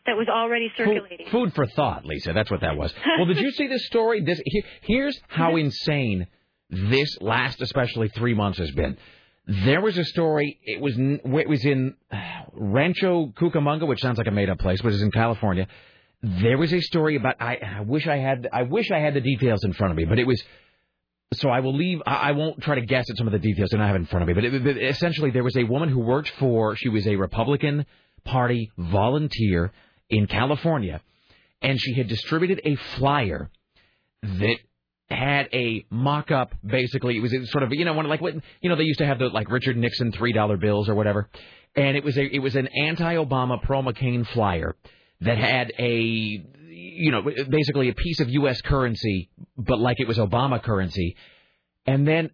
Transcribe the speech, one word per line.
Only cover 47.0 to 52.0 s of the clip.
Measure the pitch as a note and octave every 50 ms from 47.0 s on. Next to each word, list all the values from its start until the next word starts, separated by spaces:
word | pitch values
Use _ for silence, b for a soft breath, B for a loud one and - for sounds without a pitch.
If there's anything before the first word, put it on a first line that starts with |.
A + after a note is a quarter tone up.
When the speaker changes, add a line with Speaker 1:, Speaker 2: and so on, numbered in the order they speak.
| E3 D#3
Speaker 2:
know, | B2+ G#2 - D3 - A#2+ C#3 C3
basically | D#3+ D#3 D3 B2 C#3 C#3+ C3 B2
a | A#2
piece | - - E3+ D#3 -
of | D3+ A#2+
U | B2+ D3 C#3+ C3+
S | B2 -
currency, | - - D3 C3+ B2+ A#2+ A2+ - - A2 G2 F#2 F2+ - _ - - - _ B2+
but | G#2+ - B2+ G#2+
like | A#2 B2 A#2+ -
it | C3 A2+
was | A#2 A2+
Obama | A2 G2 G#2 A#2+ C3 C#3 B2 A2+ -
currency. | A2 G#2+ F#2+ F#2+ E2+ - F#2+ F2 F2 - b b b b b b b b b b b b _ _
And | C3 C#3 C#3